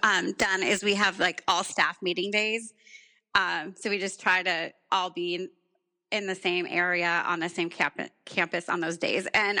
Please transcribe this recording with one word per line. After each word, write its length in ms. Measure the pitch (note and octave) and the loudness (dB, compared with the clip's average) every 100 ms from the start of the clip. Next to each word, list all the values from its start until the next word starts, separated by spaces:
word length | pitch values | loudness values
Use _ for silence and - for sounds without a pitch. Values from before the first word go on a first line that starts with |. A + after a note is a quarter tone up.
um, 300 | A3 F#3+ F3+ | 4 4 2
done 280 | - G#3 F#3+ | 0 2 2
is 220 | - F#3+ | 2 2
we 100 | G3+ | 2
have, 260 | G3+ G3+ F#3+ | 2 2 2
like, 240 | F3+ - - | 0 0 0
all 160 | F3+ | 0
staff 340 | F#3+ - D#3 - | 0 0 0 0
meeting 260 | F3+ E3+ G3 | -4 -2 0
days. 420 | G#3 G#3+ A3+ A3+ - - - - _ _ | 0 0 -2 -6 -18 -20 -20 -20 _ _
Um, 400 | G3 F3+ E3+ D#3 F#3 | 0 2 -2 -6 -6
so 140 | G#3+ | -4
we 80 | G3+ | -2
just 240 | F#3+ - | -2 -2
try 220 | G3+ F#3 | 2 4
to 280 | F3+ E3+ E3 - - | 2 -2 -4 -8 -2
all 180 | F#3+ F3+ | 0 0
be 260 | E3+ F3 F3 | -4 -4 -4
in, 140 | F#3 - _ _ _ _ - | -6 -12 _ _ _ _ -6
in 160 | A3 G3 | -4 -4
the 80 | F3+ | -4
same 320 | F#3 F3+ F3 | -2 -2 -2
area 560 | F3 F3+ F3 F3 E3+ - | 0 0 0 0 0 0
on 140 | E3+ | -2
the 100 | E3+ | -4
same 200 | F3+ E3+ | -4 -4
camp-, 400 | - D3 - - _ - | -2 -4 -4 -12 _ -6
campus 440 | - E3+ F3 - | -2 -2 -2 -2
on 100 | F3 | -2
those 180 | E3 E3+ | -2 -2
days. 300 | E3 - F#3+ | 0 0 0
And, 260 | - G3+ G3+ | 0 2 2